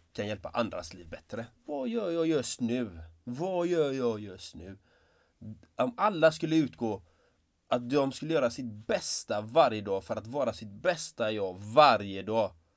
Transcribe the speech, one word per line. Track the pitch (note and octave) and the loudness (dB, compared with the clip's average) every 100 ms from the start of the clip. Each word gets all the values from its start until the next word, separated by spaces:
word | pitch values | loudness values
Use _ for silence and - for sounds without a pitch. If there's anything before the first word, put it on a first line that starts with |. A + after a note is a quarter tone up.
| _ | _
kan | - G#2 | -6 -6
hjälpa | G#2+ - | -6 -6
andras | - A2+ F2 - | -4 -4 -4 -10
liv | F#2 E2 | -14 -16
bättre? | - - A2 A#2 _ | -16 -12 -12 -12 _
Vad | - G#3 - | -8 -6 -4
gör | A#3 F3 | -2 -2
jag | E3 E3 | 0 2
just | D3+ A#2+ - | 2 0 -4
nu? | A#2+ B2 A2+ E2 D#2+ - | -2 0 -2 -8 -16 -16
Vad | - B2 F3+ F3+ F3 | -10 -6 -2 0 2
gör | E3+ D3 | 2 2
jag | C3+ A#2+ A2 | 2 0 -2
just | G#2 F2+ - | -6 -12 -16
nu? | E2+ F2 G2 _ _ _ _ _ - G#2+ G#2+ - - | -14 -16 -16 _ _ _ _ _ -18 -16 -16 -8 -2
Om | B2+ A#2+ | -2 2
alla | G3+ F3+ D#3+ | 0 6 4
skulle | D#3 D#3+ D#3+ | 4 2 4
utgå | C3+ - A#2 G2+ - _ _ _ _ _ - | 2 0 -4 -4 -8 _ _ _ _ _ -2
att | B2 A#2+ | -2 2
de | C#3+ C3+ | 2 2
skulle | C3+ D3+ | -2 -2
göra | D#3+ B2 | 2 2
sitt | - B2 | -2 -10
bästa | G#2 G#2+ G3 - - - G#2 | -8 -2 -2 -2 -6 -4 -4
varje | G#2+ C#3 C#3 A2 | 2 6 6 4
dag | G2+ G2 | -2 -2
för | - A2 | -2 -6
att | A2 | -6
vara | C#3+ B2 | -4 -2
sitt | - G#2+ | -4 -8
bästa | G2+ E3+ E3 - - A2 | -6 -2 -2 -4 -4 -2
jag | G#2+ G2 F#2 | 0 -4 -6
varje | G2+ B2+ D3 A2 G2+ F#2+ | 0 8 8 8 2 -8
dag | F#2+ A2 G2+ - _ | -2 0 0 -4 _